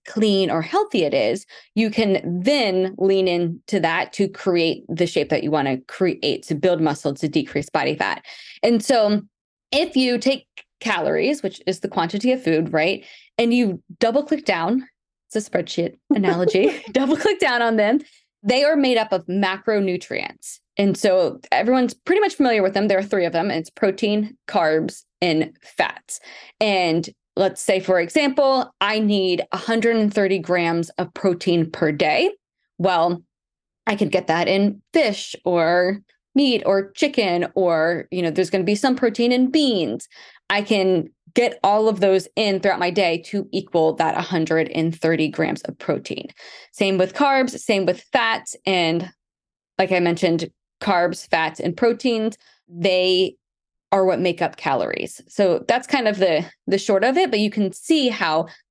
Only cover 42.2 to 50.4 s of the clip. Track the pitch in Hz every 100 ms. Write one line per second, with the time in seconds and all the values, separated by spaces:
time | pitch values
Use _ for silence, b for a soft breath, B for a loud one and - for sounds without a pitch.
42.2 | 180 - 214 196 196 175 175 180 180 170
43.2 | - 202 - 196 190 175 160 160 160 -
44.2 | 175 175 160 160 160 - 160 165 165 160
45.2 | 156 160 160 156 - 160 - 143 - -
46.2 | - - B B B - 196 190 185 -
47.2 | 285 269 254 - - 196 185 180 - 254
48.2 | 226 226 - - - 185 165 170 180 -
49.2 | _ _ _ _ _ - 190 180 175 170
50.2 | 180 165